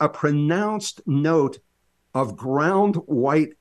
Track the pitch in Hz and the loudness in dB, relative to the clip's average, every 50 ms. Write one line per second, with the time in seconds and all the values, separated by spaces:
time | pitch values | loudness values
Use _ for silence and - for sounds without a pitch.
0 | 151 147 - - - 147 147 147 147 151 170 190 208 214 214 208 202 - - - | -2 -2 -2 0 0 0 2 2 2 0 0 0 -2 -2 -4 -4 -6 -8 -12 -10
1 | - - 135 139 147 160 165 160 139 131 - - _ _ _ _ _ _ _ _ | -6 -2 -2 0 2 2 2 2 2 0 -2 -8 _ _ _ _ _ _ _ _
2 | _ _ - 131 135 110 101 - 113 127 135 143 151 175 196 196 202 208 196 156 | _ _ -4 -4 -4 -4 -6 -8 -6 -2 -2 0 0 2 2 2 2 2 0 -2
3 | - - 156 120 123 139 147 156 151 151 - _ | -4 -2 -2 0 2 2 2 2 0 0 -4 _